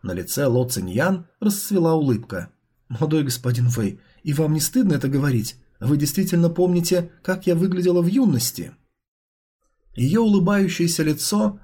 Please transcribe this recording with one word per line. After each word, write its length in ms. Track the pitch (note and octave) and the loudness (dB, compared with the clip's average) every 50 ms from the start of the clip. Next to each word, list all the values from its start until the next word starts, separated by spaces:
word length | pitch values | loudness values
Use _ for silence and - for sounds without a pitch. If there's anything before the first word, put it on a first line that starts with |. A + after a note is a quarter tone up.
На 100 | - - | -6 -6
лице 340 | F2+ F2+ F2 - - C3+ C#3+ | -6 -6 -6 -6 -4 -2 0
Ло 220 | C3+ A#2 B2+ B2+ B2 | 2 2 2 0 0
Циньян 580 | - - F#2 F2+ F2+ A2+ D3+ F#3 F#3+ F3+ F3 _ _ _ | -4 -6 -6 -4 -2 0 0 2 0 -2 -4 _ _ _
расцвела 540 | - G#3+ G3+ - - - G3+ F#3 E3 E3 D#3+ | -2 -2 -2 -2 -4 -2 0 2 2 2 2
улыбка. 560 | D#3+ D3+ C3+ A#2+ G2+ - - G2 F2+ E2+ - _ _ _ _ _ _ _ _ | 2 2 0 0 -2 -2 -8 -10 -10 -10 -12 _ _ _ _ _ _ _ _
"Молодой 360 | B2 A2+ D#3+ D3+ D3+ D#3+ D3 | -6 -4 -2 0 0 0 0
господин 440 | C3+ B2 - - B2 A#2+ A#2 A#2+ B2 | -2 -4 -4 -4 -4 -2 0 0 0
Вэй, 320 | A#2+ A#2 A2 G2 - - _ _ _ _ | 0 0 -2 -4 -4 -8 _ _ _ _
и 100 | _ D3+ | _ -4
вам 200 | C#3+ C#3+ D#3+ D3+ D#3 | -2 0 0 0 0
не 60 | D#3 | 0
стыдно 340 | - - - B3 B3 F#3+ D#3 | -2 -2 0 0 2 2 2
это 140 | C3 - C#3 | 0 0 0
говорить? 480 | C#3 C#3 C#3 C#3+ B2+ A#2 G#2 - - - _ _ _ _ | 0 0 0 2 0 0 -2 -4 -10 -14 _ _ _ _
Вы 160 | G#2+ A#2+ D3+ | -2 0 0
действительно 520 | C#3+ D3 C#3+ - - F#3+ G3 - E3+ E3+ E3+ | 2 0 0 0 -2 -2 0 2 2 2 2
помните, 640 | E3 F3 F3+ F3+ F3 F3 E3+ - F#3 F3+ F3 F3 - _ | 2 2 2 2 2 0 2 2 0 0 0 -4 -12 _
как 240 | _ - F#3 F#3+ - | _ -4 -4 -2 0
я 80 | F3+ F3 | 0 0
выглядела 480 | E3 F3+ F#3+ F3+ F#3 F3 F3+ F3 F3+ | 2 2 0 0 0 0 2 2 2
в 40 | E3+ | 2
юности?" 680 | F3 G3 C4+ C4 G#3 C#3+ A#2 - - - - E2 - - _ _ _ _ _ _ _ _ _ _ _ _ _ _ _ _ _ _ _ _ _ _ _ - | 2 2 2 2 2 2 0 -2 -4 -6 -8 -12 -12 -14 _ _ _ _ _ _ _ _ _ _ _ _ _ _ _ _ _ _ _ _ _ _ _ -6
Её 280 | A#2 A#2+ C#3 E3+ A3+ | -2 0 2 2 2
улыбающееся 800 | A#3 G#3+ G#3 G3 F3 F#3 G3+ G3+ G3 F3+ F3 - F3 E3+ E3+ - | 4 4 4 4 4 4 2 2 2 0 0 -2 -2 -2 0 0
лицо 560 | D#3 D3+ D3+ D3+ - - - G#3 G#3+ G#3 G3+ - | 0 -2 -2 -2 -4 -2 -2 0 0 -2 -4 -6